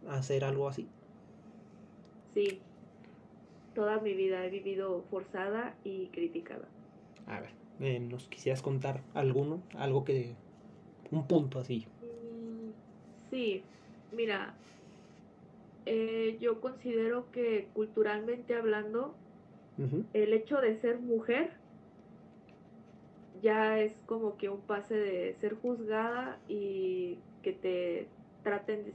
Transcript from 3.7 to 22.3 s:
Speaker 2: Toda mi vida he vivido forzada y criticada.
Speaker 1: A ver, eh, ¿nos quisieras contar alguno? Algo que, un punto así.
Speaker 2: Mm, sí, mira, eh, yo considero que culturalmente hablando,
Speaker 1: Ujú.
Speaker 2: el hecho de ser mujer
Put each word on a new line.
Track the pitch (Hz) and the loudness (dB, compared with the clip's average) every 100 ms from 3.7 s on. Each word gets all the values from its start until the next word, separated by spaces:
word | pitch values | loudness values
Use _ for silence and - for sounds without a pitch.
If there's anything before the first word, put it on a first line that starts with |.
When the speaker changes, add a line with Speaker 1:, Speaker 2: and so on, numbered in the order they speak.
Speaker 2:
Toda | - 208 214 | 0 2 2
mi | 214 | 2
vida | 190 190 185 185 | 2 2 2 0
he | |
vivido | 196 196 190 190 180 - | -4 -2 0 0 -2 -2
forzada | 190 185 196 196 214 247 - | -4 -4 -4 -2 0 -2 -6
y | 202 190 185 | -8 -6 -6
criticada. | - 170 165 170 - - - - - - - - | -2 -2 -2 -8 -10 -12 -16 -20 -20 -20 -18 -10
Speaker 1:
A | 104 | -10
ver, | - - - - | -10 -14 -18 -2
eh, | 135 123 | 0 0
¿nos | 120 123 - | -2 -6 -10
quisieras | - - 131 | -2 0 0
contar | - 135 139 135 - | 2 0 0 -4 -4
alguno? | 147 135 127 147 170 - | 2 4 4 2 0 -6
Algo | - 139 131 | -4 2 2
que, | 135 135 120 120 - - - - - - - | 4 2 0 -6 -16 -20 -20 -20 -20 -20 -4
un | 156 139 | -2 6
punto | 175 135 135 | 6 6 0
así. | 123 120 - - | -2 -4 -4 -12
Speaker 2:
Mm, | - - - 226 226 226 226 220 - - - - - | -14 -12 -10 -10 -8 -8 -10 -12 -18 -20 -20 -20 -8
sí, | 262 233 190 - - - - - | 0 0 0 -4 -18 -20 -20 -10
mira, | 226 226 196 - - - - - - - - - - - - - - - | -2 0 0 -4 -10 -20 -20 -20 -20 -20 -20 -20 -20 -20 -20 -20 -10 0
eh, | 226 220 226 226 226 | 0 2 2 0 2
yo | 233 226 | 0 0
considero | 254 262 254 226 226 247 247 | -2 -4 0 2 2 2 -2
que | 247 233 214 196 | 0 2 2 0
culturalmente | - 214 220 214 214 220 240 240 | -2 0 4 4 2 -2 -4 -2
hablando, | 233 226 214 208 226 277 - - - - - - - | 0 2 2 0 -2 -2 -6 -18 -20 -20 -20 -12 -4
Speaker 1:
Ujú. | 135 147 220 | 0 0 0
Speaker 2:
el | 214 214 | 2 4
hecho | 220 220 285 | 4 4 4
de | 240 220 | 4 4
ser | 240 240 | 2 0
mujer | 247 226 220 247 339 - - - - - - - - | 2 2 2 2 0 -4 -16 -20 -20 -20 -20 -20 -20